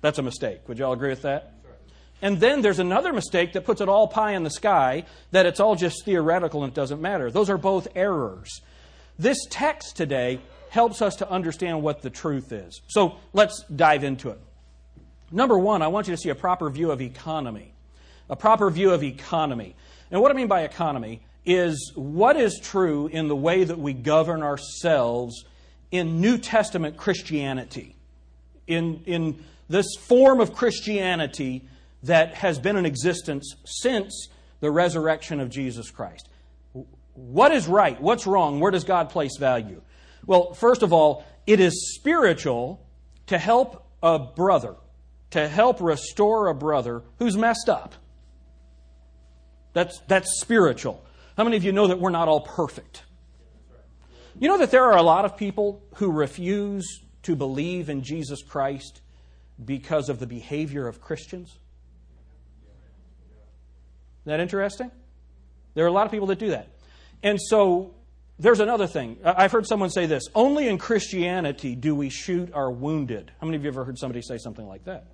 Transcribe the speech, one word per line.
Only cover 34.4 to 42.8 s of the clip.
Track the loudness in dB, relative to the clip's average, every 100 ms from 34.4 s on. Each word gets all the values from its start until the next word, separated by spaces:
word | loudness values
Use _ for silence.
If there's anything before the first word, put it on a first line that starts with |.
| -20 -6
the | -2
resurrection | 2 2 2 0 -2 -2 -8
of | -6
Jesus | -6 -8 -8 -14
Christ. | -14 -14 -14 -20 -20 -20 -20 _ -20 -20 -20 -20
What | -20 -6 6 6
is | 6 2
right? | 4 4 2
What's | 0 0 2
wrong? | 2 2 2
Where | 0
does | 0
God | 0 0 0
place | -2 -4 -2
value? | 0 0 -2 -14 -20 -20 -20 -20 2
Well, | 4 4
first | 0 2 4
of | 4
all, | 6 4 2 -8 -16 2
it | 4
is | 6 2 -8 -6
spiritual | 0 2 4 2 -2 -4 -6 -12